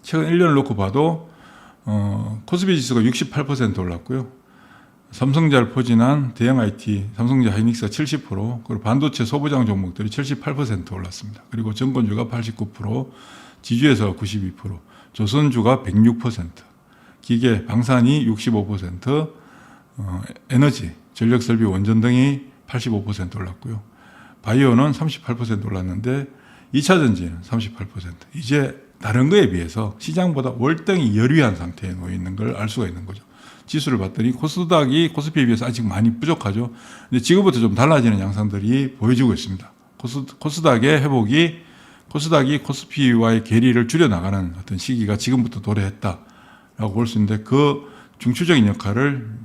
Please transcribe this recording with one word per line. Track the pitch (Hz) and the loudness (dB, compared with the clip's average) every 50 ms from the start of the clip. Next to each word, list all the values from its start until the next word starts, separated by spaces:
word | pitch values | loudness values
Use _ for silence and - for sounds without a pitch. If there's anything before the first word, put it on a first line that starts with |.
최근 | _ - - 160 156 156 | _ -4 -2 -2 0 2
일 | 170 175 | 2 2
년을 | 180 165 147 | 2 4 2
놓고 | 139 135 - 113 | 2 2 0 -2
봐도, | 98 98 98 104 135 151 165 165 160 - - - - - - - - - - - _ _ | -2 -2 -2 0 0 0 0 -2 -4 -8 -16 -20 -20 -20 -20 -20 -20 -20 -20 -20 _ _
어, | - 107 104 101 101 101 104 110 107 107 110 - | -4 -2 -2 -2 -2 -2 -4 -6 -6 -8 -10 -6
코스피 | - - 180 185 190 180 | -4 -4 -2 0 0 0
지수가 | 151 123 120 127 117 | 0 0 0 2 2
육십팔 | 110 123 120 - - 127 - 143 143 | 2 2 2 0 -4 -4 -4 -6 -4
퍼센트 | 135 143 127 123 104 95 - | -2 -2 -2 0 -2 -2 -2
올랐고요. | 92 90 85 85 - - 127 135 127 - - - _ _ _ - - - - - - _ _ _ _ _ | -4 -4 -6 -8 -8 -6 -6 -6 -6 -8 -14 -20 _ _ _ -20 -20 -20 -20 -20 -20 _ _ _ _ _
삼성자를 | - - 127 139 135 160 165 156 139 131 117 110 | -6 -2 0 2 2 4 4 6 6 4 4 2
포진한 | - 131 127 120 117 113 117 127 147 151 139 123 - | 0 -2 0 4 4 4 4 4 2 2 0 -4 -2
대형 | - 117 120 135 131 | 0 2 2 4 2
아이티, | 113 101 - - - 110 104 101 98 107 110 | 2 0 -2 -4 -4 -4 -2 -2 -4 -6 -4
삼성자 | - 117 123 135 131 123 110 | -2 0 2 2 2 2 2
하이닉스가 | 92 104 110 117 113 117 - 101 | 2 2 2 0 0 0 -4 -6
칠십 | - - 151 135 147 143 - - | -4 -4 -4 -2 -4 -6 -6 -6
프로, | 98 95 101 113 123 117 - | -6 -4 -4 -4 -6 -8 -8
그리고 | - 117 104 | -8 -8 -4
반도체 | - 107 117 139 143 151 143 - 123 | 0 0 2 2 2 0 0 -2 -2
소부장 | 104 143 143 139 147 143 131 123 | -2 -2 -2 -2 0 0 2 2
종목들이 | 110 104 95 95 90 87 - 107 107 | 2 0 -2 -2 -6 -6 -6 -8 -6
칠십팔 | - - 143 135 143 - - 147 139 | -4 -6 -4 -4 -6 -6 -6 -8 -4
퍼센트 | 135 147 113 107 92 90 - | -4 -2 -2 -4 -6 -6 -8
올랐습니다. | - 95 90 87 87 - - 104 107 - - _ | -10 -10 -10 -10 -12 -14 -14 -16 -16 -18 -18 _
그리고 | - 113 113 110 | -8 -6 -6 -6
정권주가 | 107 107 131 131 131 131 117 104 104 110 120 - | -4 -2 -2 -2 0 0 0 0 0 -2 -4 -4
팔십구 | 117 120 113 113 110 - 110 101 | -4 -6 -6 -8 -6 -8 -8 -10
프로, | - - 104 101 110 131 135 131 - - - - - - - - - _ | -8 -10 -6 -6 -4 -4 -6 -8 -14 -20 -20 -20 -20 -20 -20 -20 -20 _
지주회사가 | - - 120 117 143 151 131 101 107 98 90 | -6 -4 0 2 4 4 4 4 2 -2 -2
구십이 | - 107 95 107 104 95 92 | -4 -6 -6 -4 -4 -6 -6
프로, | 87 - - 104 95 80 - _ - - - _ _ | -8 -10 -12 -12 -12 -12 -16 _ -20 -20 -20 _ _
조선주가 | - 110 101 113 147 151 147 120 120 104 113 131 131 | -4 -4 0 2 2 2 2 2 2 4 4 2 2
백육 | - 101 92 104 110 117 117 117 | 0 0 4 6 6 6 4 2
퍼센트, | - 123 107 - 87 82 - - - _ _ _ _ _ _ _ - - _ _ | -4 -4 -4 -4 -10 -12 -12 -20 -20 _ _ _ _ _ _ _ -20 -20 _ _
기계, | - - 120 117 123 123 113 98 - | -4 -2 0 2 4 2 2 2 0
방산이 | - 104 113 123 117 131 123 117 127 143 151 127 | -2 -2 0 2 2 4 4 6 4 4 4 2
육십오 | 113 110 104 - 131 113 104 101 | 0 -2 -2 0 0 0 0 0
퍼센트, | 98 107 95 92 87 87 90 - 127 139 151 160 156 - - - - - - - - - - _ _ _ | -2 -6 -6 -6 -8 -10 -8 -4 -2 0 0 -2 -4 -10 -20 -20 -20 -20 -20 -20 -20 -20 -20 _ _ _
어, | - 104 95 92 92 104 - - - _ _ | -10 -8 -8 -8 -8 -10 -12 -16 -20 _ _
에너지, | 127 123 139 147 117 - 107 87 80 - _ _ _ | 2 4 4 4 2 -2 -8 -10 -12 -14 _ _ _
전력 | - 113 113 123 123 | 0 2 2 2 2
설비, | 117 120 117 113 113 | 2 0 0 2 2
원전 | 101 92 95 101 104 113 113 | 0 0 0 0 2 2 4
등이 | 113 123 123 123 131 139 143 139 - - - _ _ | 4 4 4 4 4 2 2 -2 -6 -14 -20 _ _
팔십오 | - - 123 113 131 110 101 | -8 -8 -6 -4 -2 -4 -2
퍼센트 | 98 104 101 - 92 87 87 104 | -4 -4 -6 -6 -8 -8 -8 -10
올랐고요. | 92 90 92 - - 120 113 104 104 - _ _ - - - - - - - _ | -10 -10 -12 -12 -12 -10 -10 -10 -12 -16 _ _ -20 -20 -20 -20 -20 -20 -20 _
바이오는 | - 107 110 131 139 131 117 117 139 151 | -4 0 2 4 6 6 6 6 4 2
삼십팔 | - - 156 160 135 - - - 120 | 0 -2 -4 -6 -6 -6 -8 -8 -6
퍼센트 | 117 120 110 110 101 104 | -6 -4 -4 -4 -4 -4
올랐는데 | 107 101 95 92 92 92 104 107 123 127 139 139 - - - - - - - - _ | -6 -6 -6 -6 -6 -6 -4 -4 -4 -4 -4 -6 -10 -14 -20 -20 -20 -20 -20 -16 _
이 | - 139 | -2 -2
차 | 143 - 190 180 | 2 4 4 4
전지는 | 151 120 104 87 90 87 85 87 | 6 4 2 0 -2 -8 -8 -10
삼십팔 | 90 - - 117 104 101 - - 98 101 | -10 -6 -4 -4 -4 -6 -10 -12 -14 -12
퍼센트. | - - 87 87 85 82 - _ - | -12 -14 -14 -14 -16 -18 -20 _ -14
이제 | 151 143 113 139 147 139 - - - - _ _ _ | -12 -4 0 2 2 2 0 -4 -12 -20 _ _ _
다른 | - 113 107 123 131 147 | -6 0 2 4 4 6
거에 | 190 208 175 104 | 6 6 4 4
비해서 | 90 90 85 82 - 110 107 104 107 - | 2 -2 -4 -4 -6 -6 -6 -6 -6 -8
시장보다 | - 160 156 180 180 180 160 143 127 127 | -10 -4 -2 0 0 0 0 -2 -4 -4
월등히 | 120 120 123 143 165 165 - - 190 180 143 110 101 | -4 -2 0 0 0 -2 -2 -2 0 0 2 2 2
열위한 | 107 113 127 151 160 143 113 95 | 2 2 4 4 4 4 2 0
상태에 | 82 85 87 87 - 104 92 | -2 -8 -10 -10 -10 -12 -10
놓여 | 90 90 90 90 | -10 -10 -8 -8
있는 | 92 92 90 92 95 | -8 -6 -6 -8 -6
걸 | 98 107 120 127 | -4 -4 -4 -4
알 | - 107 107 | -4 -6 -6
수가 | - 131 113 - | -4 -4 -4 -4
있는 | 87 87 92 | -6 -10 -12
거죠. | 95 101 104 _ _ _ - - - - - - | -14 -14 -16 _ _ _ -20 -20 -20 -20 -20 -14
지수를 | - - 156 139 - 127 107 | -6 -4 -4 0 0 0 0
봤더니 | 95 95 - - 113 123 | -2 -4 -2 0 0 0
코스닥이 | 123 123 143 156 - 180 180 160 180 160 147 127 131 160 170 156 | 0 -2 -4 -4 -4 -4 0 2 2 2 2 2 2 2 0 0
코스피에 | - 151 143 156 156 160 131 | -2 -4 -6 -2 -2 0 2
비해서 | 117 117 110 117 | 2 2 0 0
아직 | 123 113 117 117 | -4 -4 -4 -4
많이 | 104 92 98 110 117 117 117 | -2 0 2 2 2 2 0
부족하죠. | 127 151 165 160 - 104 98 110 120 123 - - - - - - - - | -2 -2 -2 0 -2 -4 -2 -2 -4 -6 -8 -14 -20 -20 -20 -20 -10 -2
근데 | 127 127 | -2 -2
지금부터 | 113 - 175 190 196 190 135 120 | 2 4 4 6 6 4 4 4
좀 | 113 110 98 | 2 2 4
달라지는 | 104 123 147 160 143 120 117 107 98 | 4 4 4 4 4 4 4 2 2
양상들이 | 95 98 98 104 104 104 98 101 98 107 123 135 139 131 131 | 0 -2 -2 -2 -2 -2 -2 -2 -2 0 0 0 0 -4 -4
보여지고 | - 107 113 127 120 135 120 101 | -2 0 2 2 4 4 2 2
있습니다. | - - 104 95 92 - - _ _ _ _ _ _ | 0 -4 -8 -8 -10 -10 -18 _ _ _ _ _ _
코스-, | - 123 120 143 131 - - _ | -10 -8 -8 -8 -8 -10 -14 _
코스닥의 | - 156 143 160 156 156 127 117 113 139 156 147 | -8 -8 -6 0 2 2 4 4 4 4 4 2
회복이, | 131 147 139 123 110 101 127 151 170 165 160 - - - - - - - - _ _ - | 2 2 2 0 2 2 4 2 2 2 0 -8 -18 -20 -20 -20 -20 -20 -20 _ _ -8
코스닥이 | - 156 147 160 165 147 135 131 147 139 | -6 -6 -2 2 2 2 4 2 0 -2
코스피와의 | - - 143 - - - - 147 139 127 120 113 113 113 113 110 107 | -2 -4 -8 -8 -8 -10 -2 2 4 4 4 4 4 4 2 2 0
괴리를 | - 110 117 120 127 117 120 117 | 2 2 4 4 4 4 4 2
줄여나가는 | 117 - 165 170 135 101 82 87 95 98 98 92 87 85 90 | 2 2 2 4 4 2 0 -2 -2 -2 -2 -4 -4 -8 -12
어떤 | 92 - 98 92 | -10 -8 -8 -8
시기가 | - - 127 117 110 101 104 104 | -4 -4 -2 -2 0 -2 -2 -2
지금부터 | - 123 131 127 117 117 - 104 | 0 0 0 0 0 -2 -4 -6
도래했다라고 | 101 101 104 104 98 95 101 - - 101 90 - - - - - - - - - _ _ _ - 110 107 92 | -4 -2 0 0 0 -2 -4 -4 -6 -6 -6 -6 -14 -20 -20 -20 -20 -20 -20 -20 _ _ _ -6 -6 -4 -2
볼 | 110 117 | -2 -2
수 | 113 117 110 | 0 0 0
있는데 | 104 101 107 104 107 | 0 0 0 -4 -2
그 | - 127 139 147 143 143 143 - - - - - _ _ _ | 0 2 4 4 4 2 -2 -8 -16 -20 -20 -20 _ _ _
중추적인 | - 123 123 - 175 165 175 139 110 101 | -2 -2 -2 0 2 4 4 6 6 4
역할을 | 101 - - 98 101 120 135 143 143 131 113 110 110 - - | 2 0 -4 -4 -2 0 0 0 -2 -4 -8 -10 -14 -14 -16